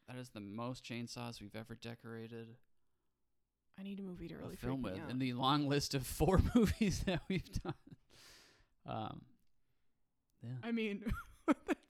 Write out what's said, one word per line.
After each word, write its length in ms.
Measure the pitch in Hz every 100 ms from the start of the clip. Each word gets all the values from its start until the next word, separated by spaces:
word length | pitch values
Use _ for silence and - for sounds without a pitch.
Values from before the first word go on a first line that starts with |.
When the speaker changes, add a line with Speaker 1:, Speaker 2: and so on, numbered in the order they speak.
| -
Speaker 1:
that 100 | 127
is 120 | 123
the 100 | 107
most 440 | 101 107 120 123 -
chainsaws 560 | 120 117 123 120 117
we've 140 | 104 107
ever 200 | 113 113
decorated 720 | 117 117 113 113 113 117 113 117 _ _ _ _ _ _ _ _ _ _ _ -
Speaker 2:
I 60 |
need 160 | 196 196
a 20 |
movie 240 | 190 170 165
to 80 | 165
Speaker 1:
a 20 |
Speaker 2:
really 180 | - 190
Speaker 1:
film 240 | 120 135
Speaker 2:
freak 120 | 107
me 60 | 92
Speaker 1:
with 60 | -
Speaker 2:
out. 40 |
Speaker 1:
in 80 | 127
the 140 | 131
long 340 | 123 131 147 139
list 240 | 139 - 135
of 100 | 127
four 340 | - 156 185 -
<laughs> 80 | 240
movies 480 | 202 - 202 - -
that 160 | 175 -
we've 200 | 185 - -
done. 100 | 175 - - - _ - - - - _ _ _ -
Um, 360 | 113 107 - - - _ _ _ _ _ _ _ _ _ -
yeah. 60 | 120 127
Speaker 2:
I 80 | 226
mean, 320 | 233 214 202 208 - -
<laughs> 200 | - -
that 300 | - - -